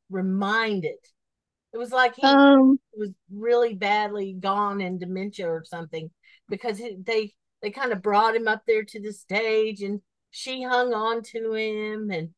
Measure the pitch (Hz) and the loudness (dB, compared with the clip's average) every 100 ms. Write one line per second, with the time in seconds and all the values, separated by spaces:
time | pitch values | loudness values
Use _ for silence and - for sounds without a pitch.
0 | - 190 190 190 196 220 226 202 151 117 | -10 -4 -2 -2 -2 -2 -2 -2 -4 -8
1 | _ _ _ _ _ _ _ 226 240 254 | _ _ _ _ _ _ _ -12 -4 2
2 | 247 240 269 277 277 277 262 269 _ 214 | 2 2 4 8 10 10 8 4 _ -10
3 | 208 185 _ 196 220 240 233 202 196 208 | -10 -10 _ -6 0 2 2 0 0 0
4 | 208 208 196 185 196 196 208 202 185 185 | 0 -4 -8 -6 -2 0 0 -2 -4 -6
5 | 175 185 196 196 180 165 160 170 165 160 | -6 -6 -8 -6 -6 -6 -8 -12 -12 -12
6 | 160 - _ _ - 196 240 202 240 190 | -12 -16 _ _ -12 -8 -6 -8 -10 -10
7 | 190 220 214 _ _ _ 208 208 262 202 | -4 -2 -4 _ _ _ -10 -6 -4 -4
8 | 202 202 226 226 226 214 - 220 214 220 | 0 4 4 2 0 -2 0 -2 -2 -10
9 | 208 208 - 196 220 220 220 202 202 202 | -12 -12 -6 -4 0 0 0 -2 -6 -8
10 | - _ _ - - 262 254 247 247 220 | -10 _ _ -16 -10 -8 -2 0 2 0
11 | 220 233 214 226 226 220 220 214 214 214 | -2 -4 -6 -8 -4 -4 -4 -4 -6 -6
12 | 214 180 160 | -6 -6 -8